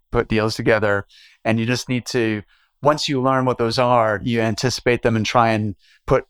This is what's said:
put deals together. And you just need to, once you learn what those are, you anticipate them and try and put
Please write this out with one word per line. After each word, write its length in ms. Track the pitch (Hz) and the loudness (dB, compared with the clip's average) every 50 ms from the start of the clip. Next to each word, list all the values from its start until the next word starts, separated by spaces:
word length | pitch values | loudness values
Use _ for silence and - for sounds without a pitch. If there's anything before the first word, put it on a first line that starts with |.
| _ _ | _ _
put 180 | - 120 113 - | -2 -2 -2 0
deals 280 | 117 107 107 110 - | 0 0 0 0 -2
together. 500 | - 117 113 113 107 101 104 101 101 101 - _ - - - _ _ - | -2 0 2 2 2 2 2 0 -2 -2 -6 _ -20 -20 -20 _ _ -2
And 160 | 113 113 113 | -2 0 0
you 40 | 113 | 0
just 240 | 117 123 120 - - | -2 -2 -4 -4 -4
need 180 | 127 123 113 | -6 -6 -4
to, 360 | - - 127 117 110 107 104 101 - _ _ _ _ _ _ - | -4 -2 -2 0 0 -2 -4 -6 -10 _ _ _ _ _ _ 0
once 260 | 139 151 151 - - | 0 0 0 -2 -4
you 140 | 147 131 127 | -2 0 0
learn 240 | 135 131 131 127 | 0 0 0 0
what 100 | 127 127 | 0 0
those 220 | - 117 113 113 127 | 0 -2 0 0 0
are, 420 | 127 123 123 120 113 110 107 98 - | 2 2 2 2 2 2 0 -2 -2
you 180 | 123 117 117 | -2 -2 0
anticipate 600 | 113 113 110 - - 127 117 - - 127 120 117 - | 0 -2 -2 -2 -2 -2 -4 -2 0 0 0 0 0
them 140 | 120 113 | 0 0
and 80 | 110 107 | 0 -2
try 260 | - - 123 117 113 | 0 2 2 2 2
and 240 | 110 107 107 107 101 - _ _ _ _ _ | 2 0 -2 -4 -6 -10 _ _ _ _ _
put 200 | - 139 131 - - | 0 0 0 0 -2